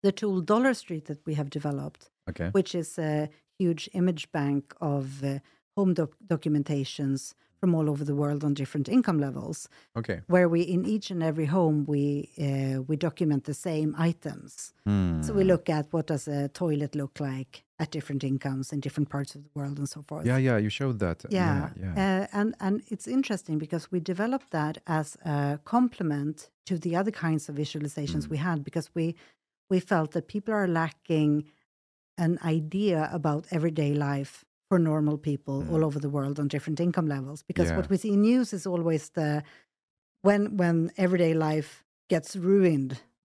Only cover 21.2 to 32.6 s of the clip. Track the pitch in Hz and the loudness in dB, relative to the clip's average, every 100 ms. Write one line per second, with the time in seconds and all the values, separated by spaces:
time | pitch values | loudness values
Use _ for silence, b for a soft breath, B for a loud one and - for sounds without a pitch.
21.2 | - 196 175 143 - - 95 165 196 185 | -2 0 2 2 -2 -6 -6 -2 0 0
22.2 | 196 202 214 - 190 202 - 214 - 254 | -2 -2 -2 -2 -2 -2 -4 -10 -2 -2
23.2 | 262 208 - 151 156 170 - 185 160 180 | 0 -4 -2 -4 -2 -6 -2 -4 -2 -2
24.2 | 220 269 - 165 151 156 - 156 147 - | -2 -2 -4 -2 -2 -4 -2 -2 -2 -6
25.2 | 170 147 143 147 - 240 247 - 165 143 | -2 0 0 -2 0 2 2 0 -2 -2
26.2 | 143 151 - _ - 180 175 170 196 196 | -4 -6 -14 _ -6 -4 0 0 0 -2
27.2 | 170 156 - 143 151 156 147 - - 160 | -2 -2 -2 -6 -4 -4 -6 -6 -4 -4
28.2 | - 151 170 165 139 170 156 - 165 165 | -4 -4 -2 -2 -4 -6 -6 -2 -2 -4
29.2 | B B _ _ _ 185 175 175 156 175 | B B _ _ _ 0 2 0 2 -2
30.2 | - 214 202 214 190 165 165 - _ 156 | -4 -8 -2 0 2 2 0 -4 _ 2
31.2 | 151 147 147 b b _ _ _ _ - | 4 2 -2 b b _ _ _ _ -2
32.2 | 165 175 170 160 | 0 0 0 -2